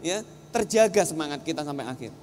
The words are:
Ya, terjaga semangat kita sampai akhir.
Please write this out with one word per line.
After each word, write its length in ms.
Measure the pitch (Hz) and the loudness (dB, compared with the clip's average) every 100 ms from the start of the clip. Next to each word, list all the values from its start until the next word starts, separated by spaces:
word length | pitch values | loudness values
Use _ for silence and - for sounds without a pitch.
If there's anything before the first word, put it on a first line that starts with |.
Ya, 240 | 165 196 220 - - | -2 -4 -6 -18 -6
terjaga 560 | 233 208 214 220 190 175 | -2 2 6 6 6 2
semangat 400 | 160 147 143 156 | 0 -4 -6 -6
kita 160 | 156 | -6
sampai 240 | 147 139 120 | -4 -6 -6
akhir. 240 | 131 113 - | -8 -10 -14